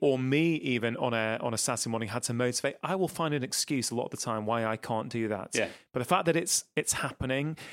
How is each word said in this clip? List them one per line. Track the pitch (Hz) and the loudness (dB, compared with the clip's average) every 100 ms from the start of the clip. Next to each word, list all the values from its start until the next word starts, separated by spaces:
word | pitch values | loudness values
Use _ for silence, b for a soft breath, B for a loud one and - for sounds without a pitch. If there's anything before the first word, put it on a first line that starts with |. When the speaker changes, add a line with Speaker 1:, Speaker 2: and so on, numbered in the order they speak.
Speaker 1:
or | 147 131 | 2 4
me | 127 143 165 160 | 4 4 4 2
even | - 120 117 117 | 0 0 0 0
on | 131 | 0
a, | 117 110 110 | 2 0 0
on | 120 | -2
a | 113 | 0
Saturday | - 117 - | 0 -2 -2
morning | 113 110 | -2 -2
had | 113 | -2
to | - | -2
motivate, | 120 123 123 139 - | 0 0 0 -2 -2
I | 151 190 | -2 0
will | 180 | 0
find | - 165 | 0 0
an | 147 | 0
excuse | 127 - - 143 113 | -2 -2 0 0 0
a | |
lot | 117 - | -2 -4
of | |
the | - | -4
time | - 110 | -4 -2
why | 107 117 113 | 0 2 2
I | 110 | 0
can't | - 110 - | -2 -4 -2
do | 120 113 | -2 0
that. | 104 - | -2 -2
Speaker 2:
Yeah. | - 98 B B | 0 -2 B B
Speaker 1:
But | - | -4
the | |
fact | 120 180 170 | 2 2 4
that | |
it's, | 165 175 - - | 2 2 0 0
it's | - 151 | -2 -2
happening, | - 143 - 135 131 147 160 B | -2 -4 -4 -2 0 -2 -4 B